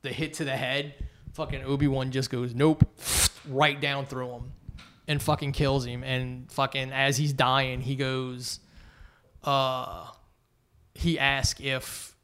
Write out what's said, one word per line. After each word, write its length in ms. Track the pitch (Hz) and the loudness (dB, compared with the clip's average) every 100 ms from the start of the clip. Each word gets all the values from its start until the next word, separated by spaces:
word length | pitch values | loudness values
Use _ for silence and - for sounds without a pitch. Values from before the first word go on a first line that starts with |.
the 80 | 135 | -6
hit 240 | 123 160 160 | -4 -4 -4
to 100 | 147 | -4
the 100 | 131 | -2
head, 360 | 131 135 147 - - - - | -2 -2 -4 -8 -12 -10 -16
fucking 300 | - 156 135 | -8 -6 -6
Obi-Wan 480 | 135 139 143 135 131 | -2 2 4 2 0
just 180 | 131 131 | -2 -2
goes, 240 | 127 123 120 | -2 -4 4
"Nope," 280 | 151 156 - - - - - - 151 | 4 6 4 2 -2 2 2 0 -6
right 320 | 131 151 143 | 4 4 4
down 260 | 143 139 135 | -2 -2 -4
through 260 | 131 127 | -6 -6
him 200 | 120 123 - - - - - - | -8 -12 -14 -16 -18 -20 -20 -2
and 140 | 147 | 0
fucking 300 | - 147 143 | 2 0 0
kills 340 | 139 143 139 120 | 2 2 2 0
him. 180 | 123 | -6
And 480 | 131 127 127 127 127 | -2 -2 -2 -6 -10
fucking 400 | - 135 139 131 | -2 -2 0 -4
as 260 | 135 139 139 | 2 2 4
he's 160 | 147 | 2
dying, 460 | 135 127 135 131 127 | 4 4 4 2 -2
he 140 | 127 135 | -4 -2
goes, 640 | 135 131 127 123 123 - _ - - - - _ _ - | 0 -2 -4 -8 -8 -10 _ -20 -20 -20 -20 _ _ -8
uh, 640 | - 139 131 127 127 82 80 - _ _ _ _ _ _ _ | 0 2 2 -2 -6 -10 -14 -18 _ _ _ _ _ _ _
he 260 | - 170 160 | -4 0 2
asks 400 | 139 139 127 - | 2 2 -2 -2
if 520 | 139 131 - - - _ | -4 -4 -6 -14 -16 _